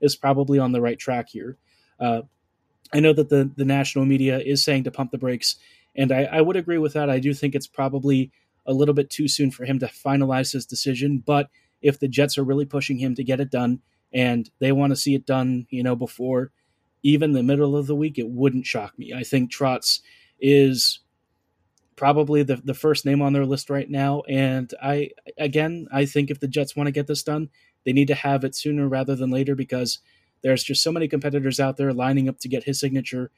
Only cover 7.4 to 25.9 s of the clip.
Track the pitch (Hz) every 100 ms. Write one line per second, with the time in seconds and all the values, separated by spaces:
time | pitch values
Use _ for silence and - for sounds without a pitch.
7.4 | 147 135 - - 135 135 139 135 131 _
8.4 | _ _ - 135 147 143 139 - 147 -
9.4 | 139 - 127 135 123 - 139 139 135 131
10.4 | 131 135 - 120 139 123 143 139 117 147
11.4 | 139 _ _ _ 143 139 139 123 143 -
12.4 | 131 139 139 143 135 131 131 123 127 131
13.4 | 139 143 120 123 - _ _ 131 127 120
14.4 | 110 _ 135 139 139 131 147 139 135 131
15.4 | 127 127 120 127 123 123 120 - 127 127
16.4 | 135 _ _ _ _ _ 143 147 156 135
17.4 | 123 139 143 143 139 147 156 139 113 123
18.4 | 135 127 120 117 104 - 117 127 127 139
19.4 | 123 - 135 127 - - - - _ _
20.4 | 135 143 135 127 - - _ _ _ _
21.4 | _ _ _ _ _ - 139 143 147 147
22.4 | 139 131 135 135 156 147 139 143 139 139
23.4 | 135 139 - 139 - 139 139 143 - 135
24.4 | 135 131 123 - 135 143 147 - - -
25.4 | 151 151 156 170 160